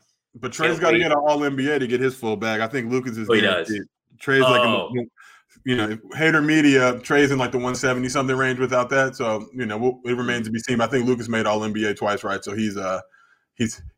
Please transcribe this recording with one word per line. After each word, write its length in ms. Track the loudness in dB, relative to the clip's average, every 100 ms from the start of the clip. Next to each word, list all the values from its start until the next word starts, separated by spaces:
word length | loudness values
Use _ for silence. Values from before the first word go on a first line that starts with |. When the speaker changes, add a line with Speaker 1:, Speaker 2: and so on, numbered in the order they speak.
| _ _ _
Speaker 1:
But 180 | -12 -10
Trey's 200 | -2 -2
Speaker 2:
Can't 80 | 0
Speaker 1:
gotta 120 | 2
Speaker 2:
wait. 80 | 2
Speaker 1:
get 100 | 2
an 60 | 2
All 260 | 2 2
N 100 | 0 -2
B 120 | 0
A 80 | 2
to 80 | 2
get 140 | 2
his 140 | -2 -2
full 200 | -4 -4
bag. 240 | -2 -2
I 60 | -2
think 240 | -4 -2
Lucas 260 | -2 -4 -6
is 120 | 0
Speaker 2:
Oh, 40 |
he 60 | 2
Speaker 1:
guaranteed. 360 | 2 0 -2 -6
Speaker 2:
does. 80 | -10 _ _ _
Speaker 1:
Trey's 220 | 0 4
like, 220 | 6 4
Speaker 2:
Oh. 260 | 4 0 -2 -6
Speaker 1:
a, 80 | -8 _ -20 -20 _ _ -2
you 100 | -2
know, 220 | -2 -6 -8
Hater 260 | 0 2 4
Media, 580 | 4 4 6 6 4 0
Trey's 300 | 0 4 4
in, 80 | 2
like, 140 | 0
the 60 | -2
one 160 | -4
seventy 340 | -2 -2 0 -2
something 260 | -2 0 0
range 220 | 0 0
without 300 | 0 0 0
that. 240 | 0 0
So, 320 | -2 -4 -4 -6
you 120 | -8 -6
know, 100 | -2
we'll, 240 | -2 -2 -4
it 100 | -4
remains 300 | -2 -4 -4
to 40 |
be 60 | -6
seen. 220 | -4 -2
I 60 | 0
think 200 | 0 0
Lucas 220 | 0 -2
made 160 | -2 0
All 160 | 0
N 80 | -2
B 100 | -2 -2
A 80 |
twice, 280 | -2 -2 -2
right? 180 | -4 -6
So 100 | -6
he's, 220 | -4 -4 -4
uh, 220 | -4 -6 -8 _ _ _ _ -6
he's, 260 | -6 -6 -16